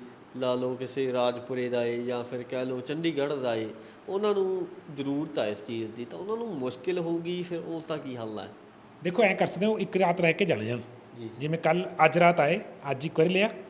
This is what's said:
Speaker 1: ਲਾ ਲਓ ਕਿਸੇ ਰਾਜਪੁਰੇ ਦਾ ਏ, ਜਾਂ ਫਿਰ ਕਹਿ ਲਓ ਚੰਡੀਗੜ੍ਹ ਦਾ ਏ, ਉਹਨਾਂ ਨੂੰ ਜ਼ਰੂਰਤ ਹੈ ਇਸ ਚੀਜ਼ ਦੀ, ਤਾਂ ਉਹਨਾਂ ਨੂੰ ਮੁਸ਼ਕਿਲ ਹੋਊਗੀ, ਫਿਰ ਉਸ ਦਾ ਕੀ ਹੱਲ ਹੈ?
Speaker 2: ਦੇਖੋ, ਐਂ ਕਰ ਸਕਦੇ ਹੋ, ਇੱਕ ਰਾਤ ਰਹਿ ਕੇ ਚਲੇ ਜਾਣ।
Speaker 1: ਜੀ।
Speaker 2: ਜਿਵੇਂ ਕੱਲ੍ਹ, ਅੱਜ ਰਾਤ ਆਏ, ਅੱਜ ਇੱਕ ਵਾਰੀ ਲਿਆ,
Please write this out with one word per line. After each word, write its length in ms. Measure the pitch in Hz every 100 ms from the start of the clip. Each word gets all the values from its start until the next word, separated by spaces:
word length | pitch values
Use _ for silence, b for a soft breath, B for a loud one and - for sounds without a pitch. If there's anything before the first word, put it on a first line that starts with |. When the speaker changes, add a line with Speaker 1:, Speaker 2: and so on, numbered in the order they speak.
| B B - 127
Speaker 1:
ਲਾ 160 | 127
ਲਓ 220 | 127 127 123
ਕਿਸੇ 380 | 127 139 131
ਰਾਜਪੁਰੇ 560 | 123 123 120 - 127 123
ਦਾ 160 | 120 120
ਏ, 180 | 120
ਜਾਂ 200 | 120 120
ਫਿਰ 200 | 120 127
ਕਹਿ 220 | 120 127 127
ਲਓ 140 | 127
ਚੰਡੀਗੜ੍ਹ 560 | 127 151 165 143 143 147
ਦਾ 200 | 127 113
ਏ, 120 | 110 104 B B -
ਉਹਨਾਂ 240 | 190 208
ਨੂੰ 340 | 202 190 185 175 - - 143
ਜ਼ਰੂਰਤ 440 | 139 143 156 -
ਹੈ 80 | 107
ਇਸ 160 | 104
ਚੀਜ਼ 280 | - 117 110
ਦੀ, 140 | 113 120
ਤਾਂ 140 | 165
ਉਹਨਾਂ 180 | 190 226
ਨੂੰ 180 | 233 160
ਮੁਸ਼ਕਿਲ 440 | 127 120 - 180
ਹੋਊਗੀ, 440 | 165 170 170 180
ਫਿਰ 160 | 175 170
ਉਸ 260 | 175 165 156
ਦਾ 120 | 156
ਕੀ 200 | 139 123
ਹੱਲ 220 | 113 107
ਹੈ? 80 | 101 - - - - -
Speaker 2:
ਦੇਖੋ, 200 | 180 180
ਐਂ 120 | 208 185
ਕਰ 120 | 180
ਸਕਦੇ 180 | - 214
ਹੋ, 140 | 214
ਇੱਕ 180 | 202 190
ਰਾਤ 240 | 185 175
ਰਹਿ 120 | 165
ਕੇ 120 | 160 196
ਚਲੇ 200 | 120 107
ਜਾਣ। 140 | 120 - - - 120
Speaker 1:
ਜੀ। 100 | 113 -
Speaker 2:
ਜਿਵੇਂ 200 | 147 165
ਕੱਲ੍ਹ, 280 | 160 170 185 - 160
ਅੱਜ 120 | 160
ਰਾਤ 220 | 175 170
ਆਏ, 200 | 147 185 - - 139
ਅੱਜ 140 | 135 160
ਇੱਕ 140 | -
ਵਾਰੀ 100 | 160
ਲਿਆ, 200 | 185 220 -